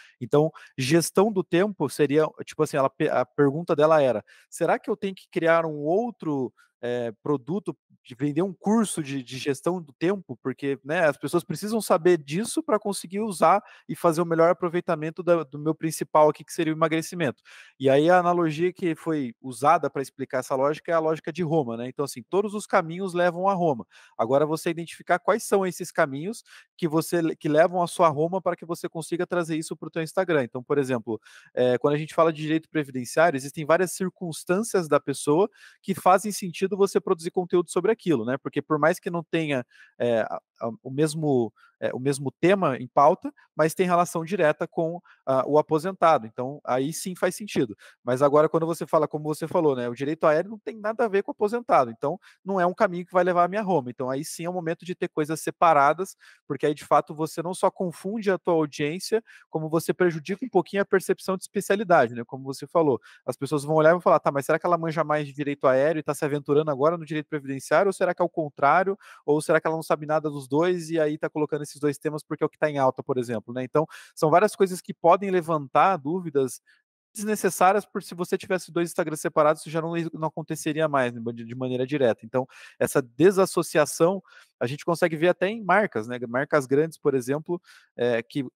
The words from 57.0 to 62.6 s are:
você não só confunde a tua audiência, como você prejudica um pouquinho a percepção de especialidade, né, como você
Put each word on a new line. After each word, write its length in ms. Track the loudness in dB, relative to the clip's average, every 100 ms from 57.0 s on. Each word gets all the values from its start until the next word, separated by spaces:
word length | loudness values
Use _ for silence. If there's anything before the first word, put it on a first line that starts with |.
| 0
você 300 | -6 -6 -6
não 100 | -8
só 160 | -2 -2
confunde 640 | 0 -4 -4 -8 -4 0
a 80 | 0
tua 160 | 2 2
audiência, 680 | 0 -2 -4 -4 -4 -4 -4 -16 _
como 180 | -8 -2
você 240 | -2 0
prejudica 500 | 2 2 0 -6 -8
um 60 | 0
pouquinho 320 | 0 0 -2
a 40 | 0
percepção 520 | 0 0 -4 -2 -6
de 60 |
especialidade, 720 | -6 -8 -2 -2 4 4 4 0
né, 80 | -10
como 180 | -10
você 220 | -10 -10